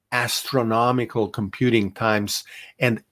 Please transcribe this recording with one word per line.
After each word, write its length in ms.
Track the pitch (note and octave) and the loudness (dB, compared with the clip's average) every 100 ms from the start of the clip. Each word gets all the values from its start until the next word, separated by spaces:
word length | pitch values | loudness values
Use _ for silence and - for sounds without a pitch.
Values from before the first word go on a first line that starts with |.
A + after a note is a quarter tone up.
| _ | _
astronomical 1160 | B2 A#2+ - - C3+ A2+ A2+ A#2+ B2 A#2 A#2+ G#2 | -2 0 -4 -2 0 2 2 2 2 0 -2 -2
computing 640 | - G2 - B2+ A2+ G2+ | -2 -6 0 2 4 2
times. 520 | - A2 G#2+ G2+ - - - - - | -2 0 2 0 -6 -8 -18 -20 -2
And 240 | B2+ A2 - | 0 0 -6